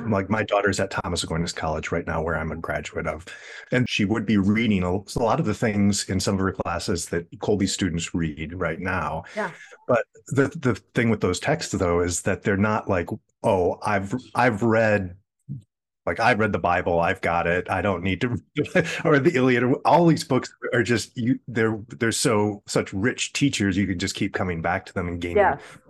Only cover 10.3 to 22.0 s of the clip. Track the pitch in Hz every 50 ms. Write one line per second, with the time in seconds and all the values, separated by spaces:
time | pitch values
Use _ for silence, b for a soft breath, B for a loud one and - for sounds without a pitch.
10.3 | - 131 139 - - 165 - 123 110 - - _ - 131 117 117 110 104 - 95
11.3 | 87 - - 131 156 160 - - - 95 95 87 87 87 87 87 87 - - 104
12.3 | 95 90 - 113 98 95 101 107 107 110 - - 101 90 87 - 110 - _ _
13.3 | _ _ - 117 104 92 87 85 - - - 107 104 98 98 95 113 127 - -
14.3 | - - 123 127 107 98 117 113 110 113 113 107 104 101 98 90 90 - _ _
15.3 | _ _ _ - 139 131 - _ _ _ _ _ _ _ - - 87 - 113 117
16.3 | 123 101 110 101 98 95 85 87 87 90 87 95 87 85 85 90 95 - - 87
17.3 | 85 85 82 85 87 90 90 - 104 90 87 101 95 87 87 98 95 - 131 123
18.3 | 120 - - _ - 151 143 - - 185 165 165 - - - 160 151 139 131 175
19.3 | 151 127 127 131 123 120 123 123 139 - - 107 135 165 175 165 156 - - -
20.3 | 131 127 - - - _ - - - 127 113 110 120 107 - - - 127 113 120
21.3 | 131 - - - 110 113 113 110 110 104 98 - - -